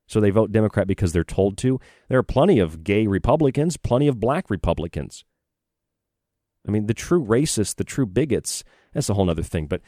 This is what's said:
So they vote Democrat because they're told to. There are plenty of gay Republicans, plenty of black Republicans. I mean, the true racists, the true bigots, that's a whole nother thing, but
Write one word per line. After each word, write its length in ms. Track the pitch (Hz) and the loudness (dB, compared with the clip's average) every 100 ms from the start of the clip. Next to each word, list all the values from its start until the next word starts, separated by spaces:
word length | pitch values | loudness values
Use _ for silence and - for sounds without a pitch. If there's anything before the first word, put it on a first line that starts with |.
| - | -2
So 140 | 110 | 2
they 100 | 104 | 4
vote 220 | 104 107 | 2 2
Democrat 340 | 107 107 107 95 | 2 0 0 -2
because 260 | 98 92 | 0 0
they're 120 | 87 | 0
told 320 | 80 - 98 98 | -2 0 0 0
to. 220 | 127 131 - _ - | -2 -2 -6 _ -2
There 100 | 131 | 0
are 60 | |
plenty 340 | - 127 180 139 | 2 2 4 4
of 260 | 85 80 | 2 -2
gay 220 | 80 101 110 | -2 0 2
Republicans, 720 | 95 - 151 143 135 160 - | 0 2 2 2 0 -2 -4
plenty 280 | - 120 147 | -2 2 2
of 120 | 117 | 0
black 300 | 113 156 - | -2 -2 -4
Republicans. 720 | 95 87 80 82 - 69 - _ _ _ _ _ _ _ _ _ _ _ _ _ _ - | -4 -2 -2 -4 -8 -10 -14 _ _ _ _ _ _ _ _ _ _ _ _ _ _ -4
I 20 | |
mean, 160 | 104 104 | -2 -2
the 80 | |
true 300 | 110 - 175 | -4 0 0
racists, 520 | 107 117 156 - 101 - | 2 2 2 -2 -4 -4
the 80 | |
true 220 | - - 113 | -6 -4 -2
bigots, 580 | 95 151 95 - - - _ _ | 0 0 -2 -4 -10 -14 _ _
that's 160 | - 135 | -6 -2
a 60 | |
whole 100 | 101 | 0
nother 180 | 92 80 | 0 0
thing, 240 | 78 85 76 | -4 -6 -4
but 140 | - | -8